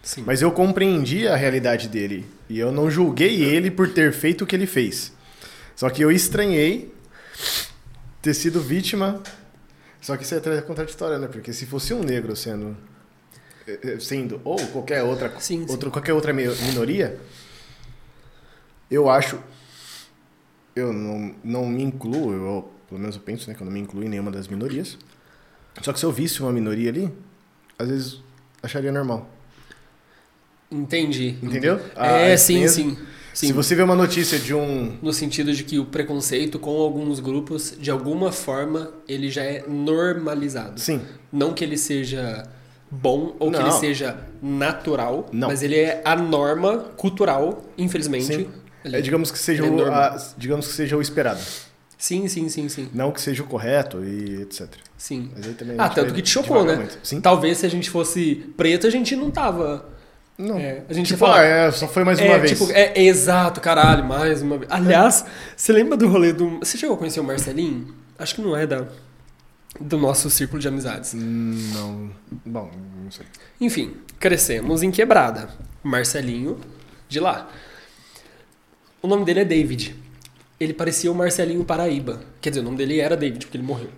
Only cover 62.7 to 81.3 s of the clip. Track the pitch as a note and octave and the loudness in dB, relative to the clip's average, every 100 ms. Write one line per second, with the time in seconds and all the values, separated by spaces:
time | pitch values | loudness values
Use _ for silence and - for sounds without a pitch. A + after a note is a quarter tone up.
62.7 | G3+ G3+ F#3+ F#3+ F3+ - F3+ F3 E3+ E3+ | 6 6 8 8 8 6 4 4 0 2
63.7 | D#3+ D#3 D3+ C3 C3+ D#3 D3+ C#3+ C#3+ B2 | 8 8 8 4 0 2 2 0 -4 -2
64.7 | F#3 F3+ E3+ A3+ B3 - - - - - | 2 6 8 8 6 0 -14 -16 -6 6
65.7 | A3 A#3 C#4+ A3 F#3+ E3+ E3 E3+ E3 - | 6 6 6 6 8 6 4 0 0 -6
66.7 | A#3 D#4 G#3+ E3 D#3+ C#3 C3+ C#3+ C#3 E3 | -4 -2 -2 -2 -4 -4 -2 -4 -2 -2
67.7 | B2+ B2+ - - - D#3 - G#3+ D3+ D3+ | -2 -8 -16 -20 -12 -8 -4 -2 0 0
68.7 | C3+ B2+ - - - - - - _ _ | -2 -6 -12 -20 -20 -20 -20 -20 _ _
69.7 | - D3 D#3+ C#3 C3+ - - C#3 D3+ C#3 | -14 -4 0 2 2 2 0 0 -4 -4
70.7 | C3+ B2+ G#2+ - A2+ A2+ A#2 A2+ A2+ A2 | -4 -6 -6 -8 -8 -4 -2 -2 -4 -6
71.7 | G#2+ G#2 G#2 G#2 F#2+ - - A#2 A#2 F#2+ | -6 -8 -8 -12 -14 -16 -14 -10 -10 -10
72.7 | F2 F#2+ F#2+ F#2+ - - - - - A#3+ | -14 -16 -16 -16 -16 -20 -20 -20 -4 -2
73.7 | G#3 A#2 - - - F3+ E3+ - A#2 A2 | 0 -4 -8 -20 -2 2 2 2 0 0
74.7 | D#3+ F#3 F#3 A3+ G#3+ B2 A2+ G#2+ - - | 2 2 2 6 8 6 0 -10 -14 -18
75.7 | - C#3+ B2 A#2+ D3+ B2+ A#2+ C3+ A#3+ - | -10 -2 0 0 -2 -4 -4 -6 -8 -12
76.7 | - - - - C#3+ F3 A2+ - - - | -20 -20 -20 -8 -2 0 -2 -8 -20 -20
77.7 | - - - - - - - _ _ _ | -20 -20 -20 -20 -20 -20 -20 _ _ _
78.7 | _ _ _ F3+ G3+ F#3 F3 - D#3+ D3 | _ _ _ 0 2 4 2 4 2 2
79.7 | B2+ - - - - - _ _ _ D#3 | -2 -8 -12 -20 -20 -20 _ _ _ -4
80.7 | D#3 E3+ D#3+ F3 F3 F3 | -2 -2 0 0 2 0